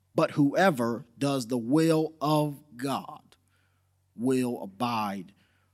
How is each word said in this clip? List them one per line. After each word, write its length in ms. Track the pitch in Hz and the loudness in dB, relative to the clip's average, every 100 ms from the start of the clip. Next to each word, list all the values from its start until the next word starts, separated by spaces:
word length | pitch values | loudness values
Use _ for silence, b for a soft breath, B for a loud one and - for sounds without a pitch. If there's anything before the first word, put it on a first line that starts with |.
| _ | _
But 180 | - 160 | -2 0
whoever 720 | - 143 - 190 131 117 113 - - | 2 2 4 4 4 0 -2 -8 -4
does 300 | 139 135 113 | -2 -2 -2
the 100 | 123 | -4
will 560 | 113 151 165 160 156 - | 2 4 4 2 -2 -4
of 400 | 147 151 151 139 - 120 | 0 0 0 -6 -16 -8
God 460 | 135 110 90 151 _ _ _ _ _ _ _ _ _ 98 | -6 -6 -8 -16 _ _ _ _ _ _ _ _ _ -4
will 460 | 123 131 123 120 | 0 0 -2 -4
abide 720 | 98 98 120 113 104 98 85 _ _ _ _ | -10 -4 -2 -2 -4 -6 -12 _ _ _ _